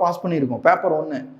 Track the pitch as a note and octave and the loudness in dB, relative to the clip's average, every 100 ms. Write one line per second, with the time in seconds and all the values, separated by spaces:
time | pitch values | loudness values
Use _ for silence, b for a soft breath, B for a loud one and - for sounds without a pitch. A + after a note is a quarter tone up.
0 | F3 F3 F#3 E3 C3 A#2 D#3+ F3+ F#3+ D#3 | 0 0 -2 -2 -2 2 4 4 2 -2
1 | D#3 C#3 C3 - | -2 -8 -10 -18